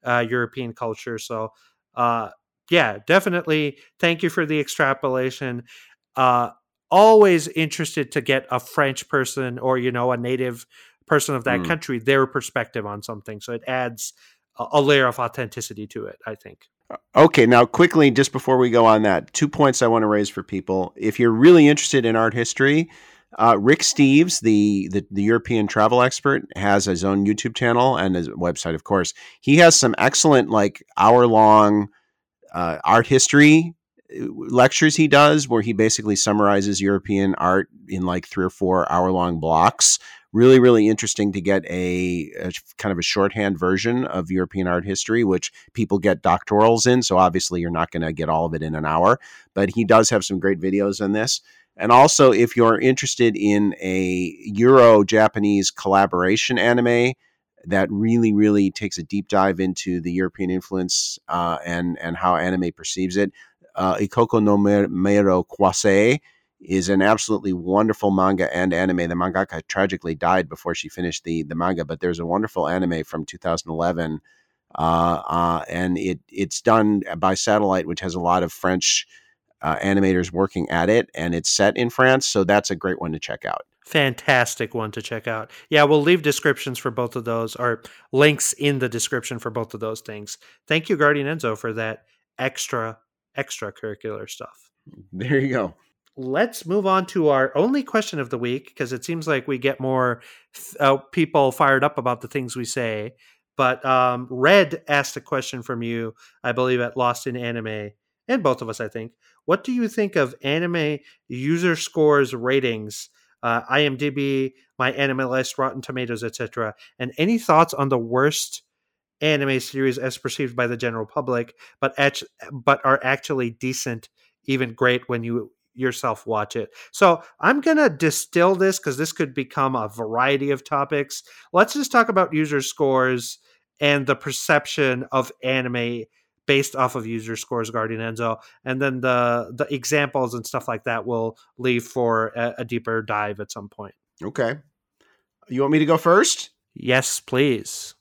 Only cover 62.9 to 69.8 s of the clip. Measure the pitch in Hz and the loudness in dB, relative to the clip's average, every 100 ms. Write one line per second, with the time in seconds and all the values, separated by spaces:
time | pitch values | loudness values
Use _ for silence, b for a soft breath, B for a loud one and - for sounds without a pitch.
62.9 | - 92 92 98 b b b _ - 92 | -6 -4 -2 -4 b b b _ -4 -2
63.9 | 92 101 - 117 117 104 101 101 101 101 | -2 -2 0 2 2 2 4 4 2 0
64.9 | 90 98 104 98 92 87 - 98 - 104 | 0 2 4 4 2 0 0 0 2 2
65.9 | 98 110 147 _ _ _ _ - 92 87 | 4 2 0 _ _ _ _ -4 -2 0
66.9 | 98 98 110 - 107 101 90 87 98 110 | 2 4 2 0 -4 -2 -6 0 0 0
67.9 | 107 104 98 92 95 87 82 92 85 92 | 0 0 2 2 2 -2 -2 -2 0 0
68.9 | 90 85 87 90 90 98 82 - 98 | -2 -4 -2 -2 -2 -4 -8 -8 -2